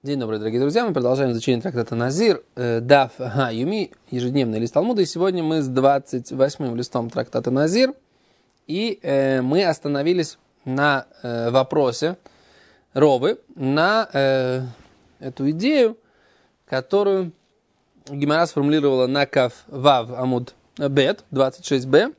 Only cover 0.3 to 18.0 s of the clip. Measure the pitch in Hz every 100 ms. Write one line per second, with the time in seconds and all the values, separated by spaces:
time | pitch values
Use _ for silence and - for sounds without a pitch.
0.3 | 110 107 120 139 196 240 147 123 131 135
1.3 | 117 120 120 185 120 113 117 120 156 226
2.3 | 170 - - 123 117 120 143 131 - 127
3.3 | 120 127 113 139 214 185 - _ 127 123
4.3 | 139 120 110 113 143 208 226 170 165 190
5.3 | 180 160 160 135 127 135 139 - 127 -
6.3 | 131 135 - 139 117 123 127 117 120 117
7.3 | - 131 131 156 202 262 285 _ _ _
8.3 | _ _ _ - 170 226 - 165 139 135
9.3 | 131 127 160 190 156 147 143 151 180 151
10.3 | - _ _ - 131 147 139 - _ 123
11.3 | 117 117 127 131 156 131 117 156 185 -
12.3 | _ _ _ _ _ _ 135 151 131 143
13.3 | 226 _ - 131 143 175 214 220 - 135
14.3 | 135 127 131 127 117 - _ _ _ 135
15.3 | 123 135 160 233 302 233 226 _ _ _
16.3 | _ _ _ _ 131 127 196 202 190 180
17.3 | - _ _ _ _ _ _